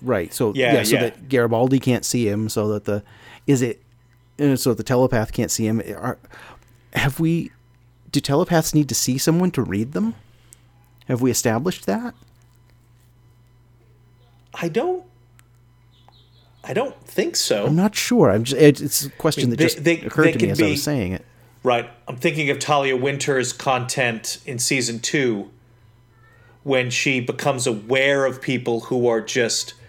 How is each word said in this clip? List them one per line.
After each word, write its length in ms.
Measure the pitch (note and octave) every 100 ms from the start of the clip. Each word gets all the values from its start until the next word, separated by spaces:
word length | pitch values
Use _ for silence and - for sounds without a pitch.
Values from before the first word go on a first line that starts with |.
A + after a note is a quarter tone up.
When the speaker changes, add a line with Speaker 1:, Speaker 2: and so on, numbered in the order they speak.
Speaker 1:
right. 320 | B2+ A2 E2
So, 200 | - A#2
Speaker 2:
Yeah, 200 | A#2 B2
Speaker 1:
yeah, 80 | A#2
so 100 | G#2+
Speaker 2:
yeah. 60 | A2+
Speaker 1:
that 280 | A#2 - C3+
Garibaldi 520 | C3 A#2 A2+ B2+ C3+
can't 240 | C3 A#2+
see 240 | - B2 A2
him, 200 | G2+ A2
so 200 | A2+ G#2+
that 160 | G#2
the, 180 | - G#2 - - - - -
is 120 | C3+
it, 220 | A#2+ G#2+ _ _ _ _ _ -
uh, 160 | C#3+
so 180 | C3 -
the 120 | A2+
telepath 480 | G#2+ B2+ B2+ A#2+ G#2+
can't 180 | - A2+
see 160 | - A2
him. 160 | A2+ G#2 F2+
Are, 200 | G#2+ - - - - - - _ _
have 260 | - C#3 C3
we, 320 | E3 E3 - - _ _ _ _ -
do 80 | D3
telepaths 520 | - C#3+ F3+ E3+ D#3+
need 160 | D3+ C#3+
to 60 |
see 240 | - - B2+
someone 320 | - E3 F3+
to 120 | E3
read 300 | G#2+ G2 A2+
them? 220 | D3+ A3 A3+ - - _ - _ _ _ _ -
Have 120 | B2+
we 120 | B2+
established 540 | A#2 A#2+ A2+ D#3+ F3+ -
that? 280 | G#3 A#3+ - - _ _ _ _ _ _ _ _ _ _ _ _ _ _ _ _ _ _ _ _ _ _
Speaker 2:
I 140 | - E3+
don't, 360 | E3 E4+ F#4 - _ _ _ _ _ _ _ _ _ _ - _ _ _ _
I 100 | -
don't 240 | C#3 C4+ -
think 320 | - - E4 -
so. 300 | - G#2+ A2
Speaker 1:
I'm 100 | D#3
not 180 | G3+
sure. 360 | - - B3 C#3+
I'm 140 | G2
just, 160 | A#2 C3+
it, 200 | D3+ -
it's 240 | C#3+ - C#3+
a 40 |
question 320 | - D#3+ D3
Speaker 2:
I 20 | B2+
mean, 40 |
Speaker 1:
that 120 | A#2
just 200 | D#3+ -
Speaker 2:
they, 120 | D3+ E3
they, 100 | -
Speaker 1:
occurred 200 | D3+ D#3+
Speaker 2:
they 60 |
Speaker 1:
to 60 | D#3+
me 20 |
Speaker 2:
can 80 | A2
Speaker 1:
as 100 | G2+
I 40 |
Speaker 2:
be 60 | G2+
Speaker 1:
was 100 | F#2+
saying 300 | - C#3+ F#2
it. 120 | F#2 - _ - _
Speaker 2:
Right. 280 | B2+ A#2+ A#2 - -
I'm 100 | B2
thinking 340 | E3+ D3+ C#3+
of 80 | C#3
Talia 380 | - D3 C#3 C3
Winter's 560 | C#3 C3+ C#3+ C3 B2
content 840 | - - B2+ B2 - B2 A2+ - - -
in 120 | A#2+
season 420 | - C#3 A#2+ A#2
two, 500 | - D#3 B2+ G#2+ G2 - _ _ _ _ _ _ _ - - -
when 260 | C#3 C3 B2
she 300 | B2 - C3
becomes 460 | B2 - D3 C3 B2+
aware 580 | A2 G#2+ C3 C3+ C#3
of 160 | C3+ B2+
people 400 | - B2 B2 A#2
who 260 | A2+ B2+ A#2+
are 140 | A2+
just, 540 | A2 C3 A2+ - - -